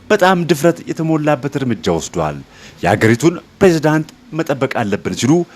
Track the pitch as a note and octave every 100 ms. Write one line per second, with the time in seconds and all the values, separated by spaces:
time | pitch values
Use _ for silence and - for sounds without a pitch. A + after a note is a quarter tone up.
0 | - G#3 F3+ F#3 D#3+ D#3+ E3 E3 - E3
1 | D#3+ D#3+ D3+ D3 C#3 C#3+ C3 G#2+ F2 E2
2 | D#2 F2 D#2 D2 C2+ - - - E2+ G#2+
3 | A2 A#2 E3+ F3 - - G3 E3 D3+ D#3
4 | D3+ - - D#3 D#3 C#3 C3 - G#2+ G2
5 | - F2+ A#2 E3 F3